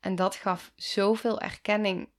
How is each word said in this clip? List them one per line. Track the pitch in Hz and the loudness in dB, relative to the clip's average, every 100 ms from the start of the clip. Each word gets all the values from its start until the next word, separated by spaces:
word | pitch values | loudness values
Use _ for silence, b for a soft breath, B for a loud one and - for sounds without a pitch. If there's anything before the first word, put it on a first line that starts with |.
En | 190 185 | -2 0
dat | 185 - | 0 0
gaf | - 180 - _ | -2 -2 -6 _
zoveel | - - 196 220 233 220 | -6 2 4 4 2 -2
erkenning | - - - 208 208 185 - | -4 -6 0 2 2 -2 -6